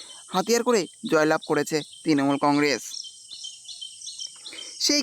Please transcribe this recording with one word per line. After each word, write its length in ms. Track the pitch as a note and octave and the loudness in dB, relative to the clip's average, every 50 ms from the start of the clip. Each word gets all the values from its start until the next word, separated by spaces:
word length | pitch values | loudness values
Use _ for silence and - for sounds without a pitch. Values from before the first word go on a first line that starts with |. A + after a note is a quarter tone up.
| - - - - - - - | -20 -20 -20 -20 -12 -4 -2
হাতিয়ার 280 | F#3 - - A#3 A#3 A3+ A#3+ | -2 0 2 2 2 2 4
করে 120 | A#3+ G#3 D#3+ - - - - - D#3+ | 2 2 2 -2 -6 -10 -4 2 4
জয়লাভ 280 | D#3 D#3 D#3 D#3 D#3 - - | 4 4 4 2 0 0 0
করেছে 260 | D#3 D3 C#3+ - D#3+ D3+ D3 - - - - | 0 0 0 0 -2 -4 -4 -4 -12 -6 0
তৃণমূল 360 | E3 D#3 C#3 C3+ C#3 C#3 C#3 - | 2 2 4 4 2 2 2 2
কংগ্রেস। 360 | D3 C#3+ D3 D3 D3 C3 G#2+ - - - - - - - - - - - - - - - - - - - - - - - - - - - - - - - - - - - - - - - - - | 2 4 4 4 2 0 0 -4 -8 -14 -14 -16 -16 -18 -20 -20 -20 -18 -16 -16 -16 -16 -16 -18 -18 -16 -16 -16 -16 -16 -16 -16 -14 -12 -12 -12 -14 -14 -16 -18 -18 -16 -16 -16 -14 -8 -4 -2
সেই 160 | - C#4+ D4 | 0 0 0